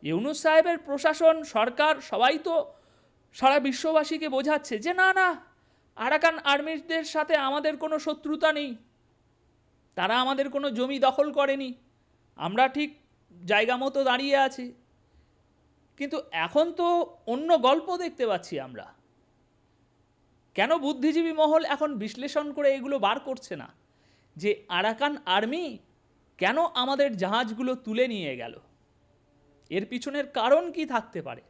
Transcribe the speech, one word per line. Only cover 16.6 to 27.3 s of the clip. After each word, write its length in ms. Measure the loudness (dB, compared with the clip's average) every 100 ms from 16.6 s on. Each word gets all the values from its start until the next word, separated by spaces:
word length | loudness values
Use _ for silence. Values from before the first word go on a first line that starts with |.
| 0
তো 460 | 0 0 2 -2 -8 -6
অন্য 360 | -6 2 4
গল্প 360 | 4 2 0 -4
দেখতে 300 | -6 -4 -2
পাচ্ছি 320 | -2 -4 -10
আমরা। 340 | -10 -14 -18 -20 _ _ _ _ _ _ _ _ _ _ _ _ _ _ _
কেন 240 | -2 2 2
বুদ্ধিজীবী 540 | 0 0 0 0 -2
মহল 340 | 2 4 4 2
এখন 300 | -2 -2 -4
বিশ্লেষণ 580 | -8 -8 -4 -4 -4
করে 220 | 0 2 2
এগুলো 240 | -2 0
বার 200 | 0 0
করছে 360 | -4 -10 -10 -12
না 180 | -12 _ _ _ _ _ _ -6
যে 280 | -2 -2 -2
আরাকান 500 | -2 0 0 -2 -4 0
আর্মি 520 | 0 0 -4 -6 -10 _ _ _ _ _ _
কেন 280 | -2 0 0
আমাদের 520 | 0 -2 2 0 0
জাহাজগুলো 580 | -2